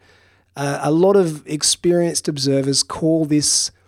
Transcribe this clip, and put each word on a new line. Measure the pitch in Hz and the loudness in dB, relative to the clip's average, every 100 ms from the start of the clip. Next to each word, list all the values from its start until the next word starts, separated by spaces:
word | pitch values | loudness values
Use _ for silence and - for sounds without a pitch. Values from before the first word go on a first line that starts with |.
| _ _ _ _ _ - | _ _ _ _ _ -8
Uh, | 143 143 | -6 -4
a | 147 | 0
lot | 160 190 202 | 2 4 4
of | 175 151 - | 2 -2 -8
experienced | 151 - - 175 175 170 - - | -4 -2 0 0 2 0 -2 -6
observers | 147 139 135 135 135 | -4 0 0 0 -2
call | - - 160 160 | -4 -2 0 0
this | 151 151 147 - - - | 2 0 0 -2 -4 -10